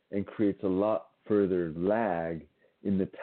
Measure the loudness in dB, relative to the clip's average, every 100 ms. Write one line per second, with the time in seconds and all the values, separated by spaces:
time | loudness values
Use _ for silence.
0 | _ -6 -6 0 0 0 0 2 2 0
1 | -4 _ 0 2 4 2 -2 -2 0 2
2 | 0 0 -2 -6 -10 _ _ _ -2 0
3 | -2 -4